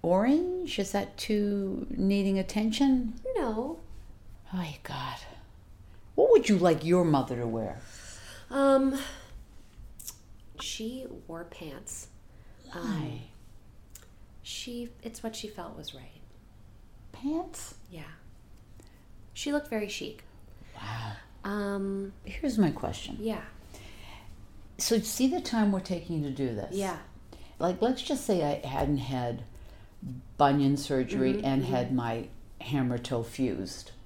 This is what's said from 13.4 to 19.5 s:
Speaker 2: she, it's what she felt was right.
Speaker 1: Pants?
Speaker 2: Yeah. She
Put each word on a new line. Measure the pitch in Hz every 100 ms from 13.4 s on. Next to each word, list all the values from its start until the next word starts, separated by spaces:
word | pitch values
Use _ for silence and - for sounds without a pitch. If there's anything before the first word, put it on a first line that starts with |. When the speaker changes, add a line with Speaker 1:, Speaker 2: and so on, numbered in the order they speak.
| - - - - - - - - - -
Speaker 2:
she, | - - 254 240 233 -
it's | 233 226
what | 220 220
she | 208
felt | - 170 -
was | 151
right. | 135 127 - - - - - - - - - -
Speaker 1:
Pants? | - 269 320 370 - - - -
Speaker 2:
Yeah. | 170 147 160 - - - - - - - - - - -
She | - 285